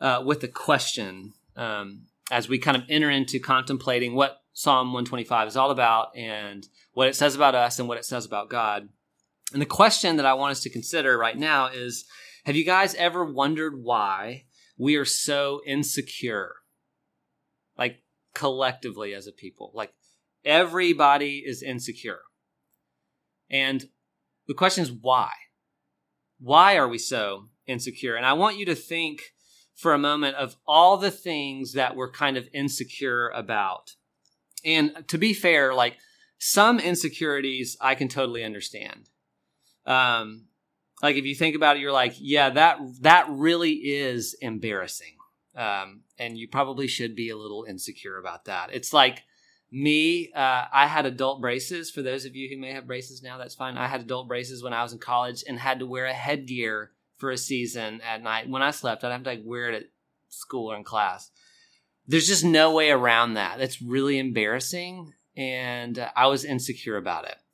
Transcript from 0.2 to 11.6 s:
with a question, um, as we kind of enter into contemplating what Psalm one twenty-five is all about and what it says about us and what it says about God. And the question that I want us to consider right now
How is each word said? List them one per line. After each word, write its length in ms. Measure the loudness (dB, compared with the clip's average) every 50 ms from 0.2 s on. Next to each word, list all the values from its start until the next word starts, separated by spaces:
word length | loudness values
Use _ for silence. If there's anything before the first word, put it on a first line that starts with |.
| 2
with 200 | 0 -2 -2 -2
a 40 | -8
question, 840 | -10 -8 2 2 2 2 2 -2 -4 -6 -8 -8 -10 -14 -16 -20 -20 _ _ _ _
um, 460 | -10 -8 -6 -6 -8 -8 -12 -14 -20 -20 _ _ _ _ -2
as 180 | -2 -2 0 0
we 120 | -4 0
kind 160 | 2 2 2
of 80 | 2 0 0
enter 220 | 0 2 2 2
into 300 | 2 0 -2 -2 -4 -6
contemplating 760 | 0 0 0 0 2 -2 -6 -4 -2 -2 0 0 0 -2 2
what 260 | 2 2 2 0 -6 _ _ _
Psalm 400 | -2 2 4 4 4 4 0 -2
one 120 | -4 -4
twenty-five 440 | -4 -6 -8 -4 0 0 0 0 0
is 80 | 2
all 160 | 2 2 2 4
about 440 | 2 4 4 4 2 0 -2 -8
and 520 | -12 -10 -10 -10 -10 -10 -12 -14 -16 -18 -20 _ _ _ _ _
what 160 | 2 2 2
it 80 | 2
says 180 | 2 2 2 4
about 220 | 6 4 6 6
us 240 | 4 2 2 0 -4
and 80 | -6 -6
what 100 | -6 -8
it 60 | -8
says 200 | -6 -6 -8 -6
about 240 | -6 -6 -8 -6 -4
God. 400 | -4 -2 -2 0 -2 -4 -8 -12 _ _ _ _ _ _ _ _ _ _ _ -8 -4
And 80 | -4
the 60 | -4
question 480 | -2 4 4 6 6 6 2 2 2 2
that 120 | 2 4
I 80 | 4 4
want 180 | 4 2 -2 -2
us 80 | -4
to 100 | -6 -8
consider 480 | -8 -8 -8 -4 -2 0 2 4 4 4
right 180 | 2 0 0
now 300 | -2 0 2 2 2